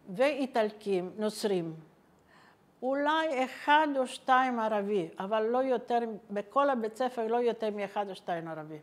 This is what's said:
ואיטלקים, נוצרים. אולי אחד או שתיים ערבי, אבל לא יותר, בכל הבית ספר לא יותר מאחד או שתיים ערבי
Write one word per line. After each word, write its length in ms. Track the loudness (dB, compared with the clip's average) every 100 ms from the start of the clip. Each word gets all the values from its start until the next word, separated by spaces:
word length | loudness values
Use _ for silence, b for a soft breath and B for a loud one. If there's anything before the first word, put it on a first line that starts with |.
| -10
ואיטלקים, 1000 | 0 0 2 -2 0 0 -2 -2 -2 -2 -4
נוצרים. 580 | -4 -2 -2 0 -2 -10 -18 _ _ _ b b b b _ _
אולי 600 | -2 0 2 2 0 0
אחד 440 | -2 -2 4 6 6 0
או 100 | -2
שתיים 540 | -4 4 4 4 0
ערבי, 480 | 0 0 2 0 -2 -6
אבל 240 | -2 0
לא 160 | 2 2
יותר, 400 | 2 0 0 -2 0 -8 -6
בכל 400 | -8 -2 2 2
הבית 260 | 2 -2 -2
ספר 300 | -2 -2 0
לא 100 | 2
יותר 340 | 0 0 -4
מאחד 400 | -4 -6 -4 -6
או 40 |
שתיים 340 | -8 -6 -4 -4
ערבי 300 | -10 -10 -14